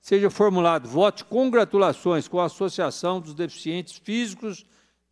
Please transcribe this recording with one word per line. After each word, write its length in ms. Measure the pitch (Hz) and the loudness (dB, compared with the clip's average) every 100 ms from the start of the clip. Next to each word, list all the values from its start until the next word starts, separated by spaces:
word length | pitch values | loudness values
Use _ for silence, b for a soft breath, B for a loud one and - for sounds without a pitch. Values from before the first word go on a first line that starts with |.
seja 300 | - 202 202 | 0 2 2
formulado 580 | - 208 185 170 160 120 | 2 2 4 2 2 -2
voto 280 | 143 202 - | 2 2 2
de 80 | |
congratulações 1040 | - 226 262 233 196 202 185 131 175 160 - | -4 0 2 2 2 4 2 2 0 -2 -2
com 100 | 180 | -2
a 60 | |
Associação 760 | 170 - 190 - 151 - 175 185 | -2 -2 -6 -4 -6 -4 -4 -4
dos 140 | 156 | -8
Deficientes 600 | 147 170 - 160 175 170 - | -10 -10 -8 -8 -8 -8 -16
Físicos 680 | - 226 233 190 220 175 _ b b b _ | -6 -4 -4 -8 -12 -12 _ b b b _